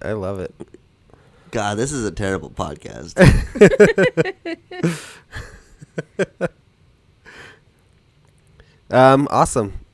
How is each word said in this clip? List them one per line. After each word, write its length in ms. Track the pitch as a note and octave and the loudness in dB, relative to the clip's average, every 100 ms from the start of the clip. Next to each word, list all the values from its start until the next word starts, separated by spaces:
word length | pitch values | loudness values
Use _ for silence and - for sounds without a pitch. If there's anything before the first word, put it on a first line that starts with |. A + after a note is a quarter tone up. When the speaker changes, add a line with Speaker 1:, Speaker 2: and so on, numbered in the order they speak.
Speaker 1:
I 100 | E2+ | -10
love 260 | G#2+ F#2+ G2 | -8 -8 -10
it. 160 | F2 - - - _ _ _ _ _ _ _ | -12 -14 -20 -20 _ _ _ _ _ _ _
Speaker 2:
God, 260 | A2+ G2+ G#2 | -8 -6 -4
this 140 | C3+ | -4
is 120 | D3 | -4
a 80 | G#2+ | -6
terrible 380 | E2 G2 F#2+ C2+ | -4 -4 -4 -8
podcast. 680 | - E2+ D2+ - A1+ D2+ - | -10 -10 -10 -16 -16 -12 4
Speaker 1:
<laughs> 1400 | F#3 - - - G3 B4+ G#3+ - - - F#4 - E4+ E4+ _ F4+ - D#3 - - _ - - - _ - - - - - F#3 _ F3 - _ _ _ _ _ _ - - - - _ _ _ _ _ _ _ _ _ _ _ _ _ | 6 6 0 4 4 6 4 4 0 0 -4 -6 -14 -14 _ -8 -8 -8 -14 -20 _ -20 -20 -20 _ -20 -16 -16 -14 -8 -8 _ -10 -10 _ _ _ _ _ _ -20 -20 -20 -20 _ _ _ _ _ _ _ _ _ _ _ _ _
Um, 380 | B2 C3 C3+ C#3+ | 4 6 4 2
awesome. 500 | A#2+ D#3+ C3 G2+ - - | 0 0 -2 -6 -10 -18